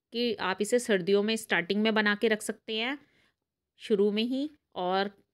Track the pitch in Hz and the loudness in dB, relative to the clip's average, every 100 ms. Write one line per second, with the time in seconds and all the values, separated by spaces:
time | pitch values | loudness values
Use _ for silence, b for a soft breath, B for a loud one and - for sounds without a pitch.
0 | _ 233 240 214 185 185 202 247 240 196 | _ -4 -2 -2 -2 -2 0 0 2 0
1 | 175 202 208 220 - 185 170 202 220 214 | 4 2 2 -2 0 -2 0 0 2 2
2 | 208 202 233 214 - 208 - 220 240 285 | 2 2 0 0 -4 -10 -8 -6 -6 -8
3 | b b b b _ _ _ _ - 208 | b b b b _ _ _ _ -2 2
4 | 208 202 240 262 294 - _ - 180 190 | 2 2 -2 -2 -4 -8 _ -6 -2 0
5 | 202 - _ | -2 -6 _